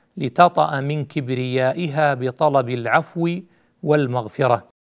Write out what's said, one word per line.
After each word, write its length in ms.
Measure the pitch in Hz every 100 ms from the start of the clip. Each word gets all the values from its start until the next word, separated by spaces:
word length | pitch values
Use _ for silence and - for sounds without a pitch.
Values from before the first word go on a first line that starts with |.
| _ 185
لتطأ 600 | 139 - 175 170 151 139
من 260 | 139 151 -
كبريائها 1080 | 151 123 127 127 127 131 165 165 147 147
بطلب 560 | 127 127 - 156 139 123
العفو 680 | 123 117 147 160 170 170 180 - _ _ _
والمغفرة. 840 | 151 151 131 123 107 - 127 117 - _